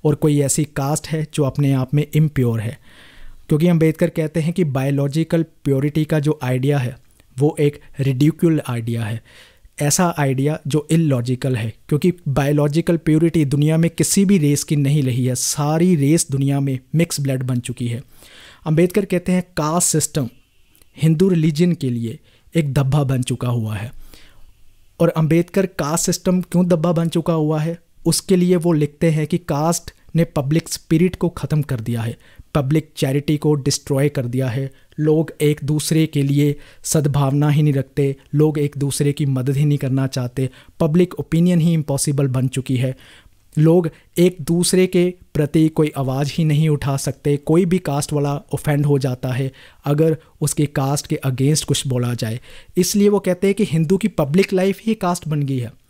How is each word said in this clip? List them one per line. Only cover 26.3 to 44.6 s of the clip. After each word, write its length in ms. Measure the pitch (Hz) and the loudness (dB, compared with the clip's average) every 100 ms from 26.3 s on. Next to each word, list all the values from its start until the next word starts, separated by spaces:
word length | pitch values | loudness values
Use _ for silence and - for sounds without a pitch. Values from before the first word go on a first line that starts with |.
| 185 | -2
क्यों 240 | 175 170 180 | 0 0 2
धब्बा 240 | 175 170 | 2 0
बन 160 | 170 170 | 0 0
चुका 240 | 170 165 | -2 -2
हुआ 280 | 165 151 156 | -2 0 -2
है, 180 | 156 170 _ _ - | -4 -6 _ _ -2
उसके 300 | - - 185 | -2 0 2
लिए 200 | 180 180 | 4 2
वो 160 | 170 | 2
लिखते 380 | 156 147 - 170 | 0 0 0 0
हैं 160 | 156 151 | 0 -2
कि 120 | 170 | -4
कास्ट 560 | - 143 160 175 - _ - 160 | -2 -2 0 -2 -6 _ -4 -2
ने 80 | 165 | 0
पब्लिक 420 | - 135 160 - | -2 0 -2 -2
स्पिरिट 480 | - _ 160 180 - | -12 _ 2 2 0
को 120 | 175 | -6
ख़त्म 340 | - 139 151 | -6 -4 -4
कर 180 | 143 127 | -2 -6
दिया 220 | 113 117 | -6 -6
है, 140 | 113 - - - - | -6 -10 -18 -20 -6
पब्लिक 360 | 156 135 156 156 - | -4 0 -2 -2 -4
चैरिटी 400 | 143 139 143 147 | -2 -2 -2 -2
को 180 | 151 147 | 0 0
डिस्ट्रॉय 520 | 135 - - 139 143 | 0 -4 -4 0 0
कर 180 | 143 120 | -2 -4
दिया 220 | 127 131 | -4 -4
है, 220 | 120 135 - _ - | -4 -8 -12 _ -2
लोग 340 | 151 156 156 - | 2 2 0 0
एक 200 | 147 151 | 0 0
दूसरे 420 | 139 151 - 156 160 | -2 -2 0 0 0
के 160 | 147 | 0
लिए 320 | 139 143 147 143 - - | 0 2 2 -2 -10 -16
सद्भावना 640 | - 160 147 139 139 143 147 | -2 0 0 0 0 2 2
ही 140 | 143 | 2
नहीं 100 | 151 | 2
रखते, 400 | 139 131 - 139 135 - | 0 -4 -2 -2 -4 -4
लोग 240 | 143 156 151 | 2 2 2
एक 160 | 147 139 | -4 -2
दूसरे 340 | 139 - 143 | -4 -2 -2
की 140 | 143 143 | 0 -2
मदद 300 | 131 127 139 | 0 -2 0
ही 80 | |
नहीं 140 | 147 143 | 0 0
करना 280 | 139 135 135 | 0 -2 -2
चाहते, 420 | 135 123 - 131 - - - | -4 -6 -4 -6 -6 -20 -2
पब्लिक 340 | 165 160 180 | 0 2 2
ओपिनियन 460 | - 143 160 175 175 | -2 -2 2 4 4
ही 120 | 160 | 2
इम्पॉसिबल 560 | 165 147 139 - 143 139 | 0 0 -2 -2 0 0
बन 200 | 131 131 | 0 -2
चुकी 280 | 131 127 127 | -4 -4 -2
है, 180 | 127 131 - - _ _ _ - | -2 -6 -16 -20 _ _ _ 2
लोग 320 | 156 175 160 - _ - | 4 4 2 -6 _ 2
एक 180 | 180 180 | 2 2
दूसरे 460 | 147 170 | -2 0